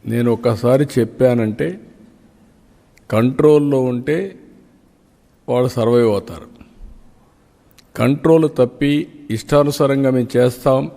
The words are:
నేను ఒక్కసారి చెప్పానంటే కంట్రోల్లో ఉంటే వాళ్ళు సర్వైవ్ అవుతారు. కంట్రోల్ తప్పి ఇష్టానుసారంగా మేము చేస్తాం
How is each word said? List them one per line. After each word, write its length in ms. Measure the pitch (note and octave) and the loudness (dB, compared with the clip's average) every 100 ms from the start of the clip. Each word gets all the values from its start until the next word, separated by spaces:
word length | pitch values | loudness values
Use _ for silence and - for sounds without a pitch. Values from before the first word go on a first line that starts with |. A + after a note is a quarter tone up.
| - | -6
నేను 220 | A#2 A#2+ A#2 | -2 0 0
ఒక్కసారి 480 | A#2+ G#2+ A#2+ C3 C#3+ | 0 0 0 2 0
చెప్పానంటే 720 | - A2+ - B2+ A#2+ A2 G2+ D3+ F#3+ - - - _ _ _ _ _ _ _ _ _ _ | 0 -2 2 2 2 -2 -4 -6 -8 -18 -20 -20 _ _ _ _ _ _ _ _ _ _
కంట్రోల్లో 720 | G#2+ A#2+ B2+ D3+ D3+ C#3+ C3+ | 0 0 2 4 4 2 0
ఉంటే 360 | B2+ B2 B2 D#3 G3 - - - _ _ _ _ _ _ _ _ - | 0 -4 -4 -6 -6 -14 -20 -20 _ _ _ _ _ _ _ _ -4
వాళ్ళు 220 | B2 B2 | -2 0
సర్వైవ్ 400 | A#2+ A2+ A#2+ A#2 | 0 2 4 2
అవుతారు. 340 | G2+ - D#2+ - - - - - - - _ _ _ _ _ _ _ _ - | 0 -4 -18 -20 -20 -20 -20 -20 -20 -20 _ _ _ _ _ _ _ _ -4
కంట్రోల్ 520 | B2 C#3+ D#3+ E3 D#3 D3 | -2 0 2 2 2 0
తప్పి 320 | B2 - C#3+ D3 - - - G#2+ | -2 0 -2 -2 -4 -14 -10 -10
ఇష్టానుసారంగా 720 | - D3 D3 C#3 C#3 C#3 C3+ B2+ | 0 0 2 0 0 0 0 0
మేము 120 | A#2+ B2+ | 0 0
చేస్తాం 440 | B2+ B2 - C3 D3 | 0 0 0 0 -2